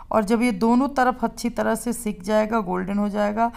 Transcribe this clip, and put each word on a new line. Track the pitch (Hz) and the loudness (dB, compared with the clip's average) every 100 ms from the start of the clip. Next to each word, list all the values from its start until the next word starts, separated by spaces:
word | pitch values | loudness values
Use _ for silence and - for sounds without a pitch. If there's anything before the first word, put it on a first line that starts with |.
| - | -2
और | 214 | 0
जब | 196 226 | 2 2
ये | 247 | 2
दोनों | 185 226 247 277 | 2 4 4 2
तरफ | 185 254 247 | 2 0 2
अच्छी | 226 - 233 | -4 -4 -6
तरह | 233 214 | -2 -2
से | 220 240 | 0 -2
सिक | 226 214 202 | -4 -6 -6
जाएगा, | 185 214 214 226 | 0 2 2 0
गोल्डन | 180 180 190 202 | -2 -4 -2 -2
हो | 208 | -2
जाएगा | 208 208 214 233 | 0 -2 0 -2